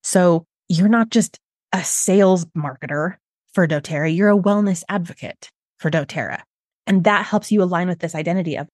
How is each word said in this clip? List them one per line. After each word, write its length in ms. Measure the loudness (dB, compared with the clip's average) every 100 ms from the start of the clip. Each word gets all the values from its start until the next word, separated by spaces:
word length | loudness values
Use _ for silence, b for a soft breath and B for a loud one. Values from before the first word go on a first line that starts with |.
So 420 | 0 2 4 2 _ _ _
you're 200 | 2 4
not 220 | 2 2
just 300 | 0 0 -6 _ _ _
a 100 | -6
sales 640 | -4 -4 2 4 4 2 -2 -6
marketer 580 | -8 -10 -8 -4 -4 -8 _ _ _
for 140 | 0 0
doTERRA, 480 | 0 -4 -4 -2
you're 160 | 2 4
a 60 | 4
wellness 460 | 2 2 0 -2 -4
advocate 640 | -6 -6 -12 -14 -16 -20 _ _ _
for 140 | -2
doTERRA. 500 | -2 -4 -8 -8 -10 -14 _ _ _ 0
And 160 | 2
that 220 | 4 0
helps 260 | 0 -4 0
you 100 | 0
align 260 | 2 0 -2
with 120 | -4
this 160 | -6
identity 400 | -6 -4 -2 -4 -6
of 100 | -10